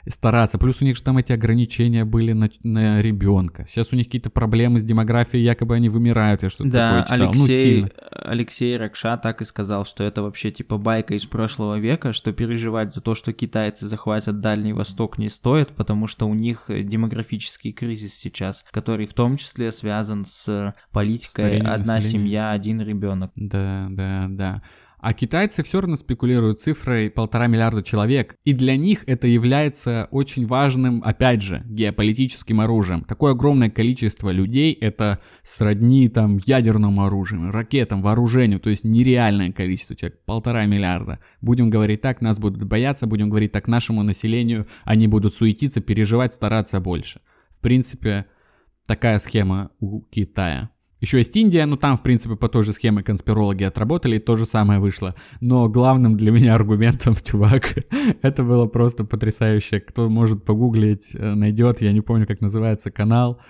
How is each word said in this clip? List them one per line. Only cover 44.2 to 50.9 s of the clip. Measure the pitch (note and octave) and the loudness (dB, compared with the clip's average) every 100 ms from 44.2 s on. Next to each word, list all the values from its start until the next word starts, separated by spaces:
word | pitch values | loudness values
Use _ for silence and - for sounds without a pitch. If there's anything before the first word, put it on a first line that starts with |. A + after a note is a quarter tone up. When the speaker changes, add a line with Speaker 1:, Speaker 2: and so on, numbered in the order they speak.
| A2+ A2+ A#2 A2+ G#2 - | -2 -2 -2 -4 -6 -12
Speaker 1:
они | - A2 A2 | 0 2 4
будут | G#2+ G#2 | 4 2
суетиться, | - A2+ G#2 C#3+ A2 | 2 0 2 -2 -4
переживать, | - G#2+ G#2 A#2 B2+ | -2 -2 0 0 0
стараться | - G#2 A2 - G2 | -2 -2 -2 -2 -4
больше. | F2+ E2+ - - _ _ _ | -4 -6 -8 -16 _ _ _
В | _ | _
принципе, | A#2+ B2+ B2+ - A2+ G2+ G2 _ _ _ _ _ - | 0 2 0 -4 -4 -4 -6 _ _ _ _ _ -6
такая | G#2+ A#2+ G#2 | -2 2 0
схема | - A2+ F#2+ F#2+ G2 _ | 0 0 0 -2 -6 _
у | G2+ G#2+ | -8 -8
Китая. | - - G2 - F2+ C2+ A2+ - _ | -8 -6 -4 -4 -4 -4 -8 -14 _